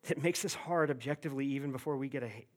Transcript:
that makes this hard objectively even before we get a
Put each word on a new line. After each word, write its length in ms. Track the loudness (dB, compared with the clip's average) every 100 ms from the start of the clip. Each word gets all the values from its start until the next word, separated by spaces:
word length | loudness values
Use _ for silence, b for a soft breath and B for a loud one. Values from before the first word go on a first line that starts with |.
| 0
that 140 | 2
makes 200 | 2 2
this 120 | 0
hard 360 | -4 0 4 4
objectively 560 | 2 0 -2 -2 0 0
even 260 | 0 -2
before 240 | -2 -2 -2
we 120 | -2
get 140 | -2
a 80 | -4 -8 -14